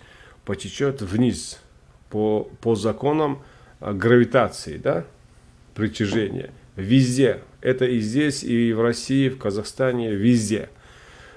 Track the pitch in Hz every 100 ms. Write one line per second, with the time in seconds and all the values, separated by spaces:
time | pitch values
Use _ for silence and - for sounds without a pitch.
0 | - - - - - 98 98 - 143 135
1 | 98 104 123 87 - - - _ - -
2 | - 107 107 107 - - 113 110 107 107
3 | 135 156 151 135 - - - - - 98
4 | 110 123 117 135 104 - - 76 127 165
5 | - - _ _ - - _ - 107 -
6 | 104 110 104 - - - - - 98 131
7 | 127 127 127 98 - - 127 127 127 120
8 | 107 127 151 139 - 117 117 113 117 120
9 | - 135 131 131 107 101 107 - 131 123
10 | 113 101 113 120 104 107 - - - -
11 | - - -